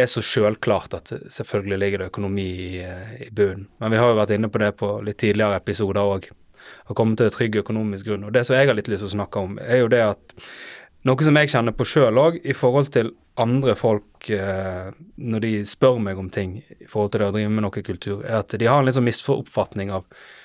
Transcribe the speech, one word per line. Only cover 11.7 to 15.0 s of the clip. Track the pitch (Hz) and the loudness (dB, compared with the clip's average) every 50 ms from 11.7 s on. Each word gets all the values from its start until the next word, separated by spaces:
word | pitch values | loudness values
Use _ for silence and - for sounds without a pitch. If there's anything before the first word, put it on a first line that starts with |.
| 113 | 0
på | - 123 | -2 -2
selv | - - 156 135 117 107 127 | 0 4 4 4 6 6 6
også, | 147 165 170 165 - | 4 4 2 0 -4
i | 139 | -4
forhold | 131 - - 123 123 143 143 143 | -2 2 2 4 4 4 2 2
til | - 127 113 113 - _ _ _ - | 2 0 0 0 -4 _ _ _ -4
andre | - 113 117 123 135 135 127 104 | -2 0 2 2 2 2 2 2
folk, | - - 117 107 104 - _ _ - - - | 2 2 2 2 0 -2 _ _ -14 -8 -4
eh, | 110 98 95 98 95 95 95 95 92 90 92 92 - - | -4 -2 -2 -2 -4 -4 -4 -6 -6 -8 -10 -12 -14 -18